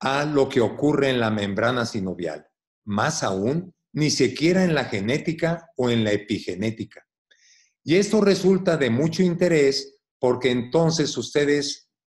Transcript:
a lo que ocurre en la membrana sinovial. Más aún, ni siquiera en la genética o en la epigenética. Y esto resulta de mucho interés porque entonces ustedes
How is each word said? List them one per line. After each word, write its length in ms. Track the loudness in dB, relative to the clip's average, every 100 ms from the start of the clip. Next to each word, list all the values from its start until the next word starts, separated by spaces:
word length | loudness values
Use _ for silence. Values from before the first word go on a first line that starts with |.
a 220 | -4 -2
lo 240 | 0 0 2
que 140 | 2
ocurre 480 | 0 2 0 2 2
en 100 | 2
la 120 | 0
membrana 520 | 0 -2 0 0 0
sinovial. 640 | -4 -4 -6 -6 -8 -10 -16 _ _ _
Más 400 | -6 -2 -2 -2
aún, 500 | -4 -2 -2 -4 -6 -16 _ -4
ni 140 | -2
siquiera 540 | 2 0 2 2 2 2
en 100 | 0
la 80 |
genética 840 | -2 -4 -2 -2 -4 -4 -4 -4 -8 -4
o 120 | 0
en 140 | 0
la 80 | 0
epigenética. 960 | 0 -2 -6 -6 -6 -4 -6 -10 -16 _ _ _ _ _ _ _ _
Y 140 | 0 0
esto 240 | 2 2
resulta 560 | 4 4 4 2 2 0
de 140 | 2
mucho 340 | 0 0 2
interés 800 | 0 2 2 4 2 0 -6 -16 _ _
porque 320 | -2 0 0
entonces 640 | 0 0 0 2 0 -2 -4
ustedes 720 | -4 0 2 0 -2 -8 _ _